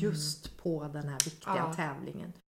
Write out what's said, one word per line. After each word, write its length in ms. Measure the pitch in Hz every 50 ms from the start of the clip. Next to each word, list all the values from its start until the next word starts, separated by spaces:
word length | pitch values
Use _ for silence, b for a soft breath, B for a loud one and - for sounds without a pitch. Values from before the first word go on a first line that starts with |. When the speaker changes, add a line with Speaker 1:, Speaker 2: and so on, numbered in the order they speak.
Speaker 1:
Mm. 100 | 196 208 156
Speaker 2:
just 440 | 151 151 - - - - - -
på 320 | - - 180 165 151 151 147
den 200 | 143 151 147 143
här 100 | 139 135 -
viktiga 320 | 165 - - - 147 160
Speaker 1:
Ja. 180 | 170 165 160 165
Speaker 2:
tävlingen. 580 | 175 160 147 135 - 123 139 143 - 170 175 - - -